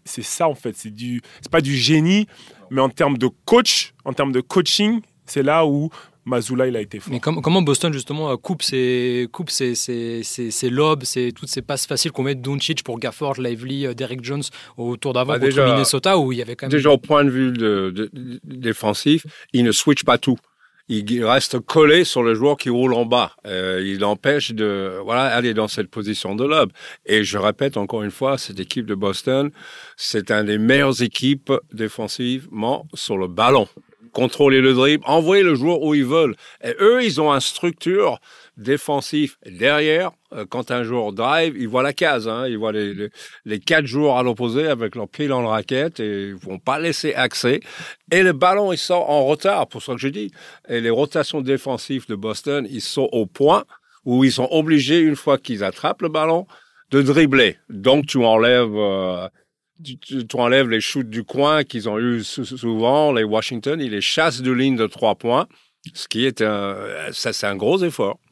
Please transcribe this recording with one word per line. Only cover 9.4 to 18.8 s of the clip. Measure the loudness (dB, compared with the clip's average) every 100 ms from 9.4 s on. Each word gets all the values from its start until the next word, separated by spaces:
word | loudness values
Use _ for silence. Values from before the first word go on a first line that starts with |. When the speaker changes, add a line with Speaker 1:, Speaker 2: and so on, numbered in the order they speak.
| -8
Speaker 2:
ses, | -4 -2 -2
ses, | -4 -6 -6 -8
ses, | -8 -8 -6
ses | -4 -2
lobes, | 2 2 0
ses, | -2 -2 -4
toutes | -4 -8
ces | -8
passes | -6 -6 -4
faciles | -4 -4
qu'on | -2
met | -4
Doncic | -4 -4 -4 -4 -6
pour | -6 -6
Gafford, | -8 -6 -6 -4
Lively, | -6 -6 -8 -6 -6
euh, |
Derrick | -6 -8 -8
Jones | -8 -8 -8 -12 -18 -10
autour | -8 -6 -2
d'avant | -2 0
Speaker 3:
Bah, | 0
Speaker 2:
contre | 2
Speaker 3:
déjà, | 4 4
Speaker 2:
Minnesota, | 4 2 0 2 4
où | 2
il | -2
y |
avait | -6 -8
quand | 0
même |
Speaker 3:
déjà, | 2 6
au | 4
point | 6 4
de | 4
vue | 2 0
de, | 0 0 0 -2
de, | -4 -8 -10 -14 -14
défensif, | -16 -8 -6 -2